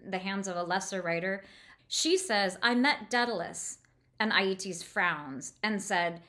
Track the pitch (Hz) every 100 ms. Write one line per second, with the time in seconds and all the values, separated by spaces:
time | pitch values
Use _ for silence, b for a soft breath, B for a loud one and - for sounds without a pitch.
0 | - 185 190 196 190 175 175 190 185 196
1 | 170 170 185 196 B B B B B -
2 | 320 370 - 208 196 185 233 247 269 285
3 | 208 240 240 202 175 - - - _ _
4 | _ - 220 185 196 190 190 170 - 208
5 | 180 156 147 135 - - 214 208 190 185
6 | 170 170